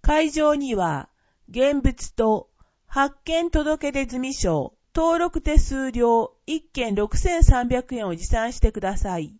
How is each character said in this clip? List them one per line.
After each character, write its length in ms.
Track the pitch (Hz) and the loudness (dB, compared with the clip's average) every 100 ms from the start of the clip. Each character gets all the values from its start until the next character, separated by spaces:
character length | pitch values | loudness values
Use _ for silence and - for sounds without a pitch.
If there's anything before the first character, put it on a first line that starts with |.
会 300 | - 302 320 | 4 2 2
場 240 | 302 302 294 | 2 2 2
に 180 | 277 | -2
は、 360 | 214 175 147 - _ _ _ - | -2 -2 -4 -8 _ _ _ -14
現 340 | 226 269 285 | 0 0 2
物 320 | 262 - - - | 0 -2 -12 -2
と 340 | 220 214 - _ _ _ _ | 0 0 -4 _ _ _ _
発 280 | 269 277 277 - | -2 -2 -4 -4
券 260 | 330 339 | -2 0
届 400 | 320 302 302 285 | -2 -2 -2 -4
出 140 | 277 262 | -4 -6
済 280 | 247 262 | -6 -8
証、 400 | 269 190 156 131 _ _ - | -4 -2 -2 -4 _ _ -2
登 240 | 330 330 | 0 2
録 220 | 349 339 | 0 -2
手 180 | 302 311 | 2 4
数 320 | - 269 262 | 4 -4 -6
料 420 | 233 240 233 - _ - | 0 2 2 -2 _ -8
一 140 | 311 | -8
件 340 | _ - 233 202 | _ -8 -4 -2
六 200 | 208 - | 0 0
千 280 | 359 339 | 0 6
三 240 | 330 254 240 | 6 6 2
百 260 | 247 247 | -4 -4
円 140 | 247 208 | -8 -6
を 80 | 170 | -6
持 100 | - | -2
参 280 | 226 226 | -2 -2
し 60 | - | 0
て 120 | 220 | 0
く 100 | 214 | 0
だ 160 | 190 196 | -6 -4
さ 220 | 202 175 | -4 -4
い。 160 | 156 - | -8 -14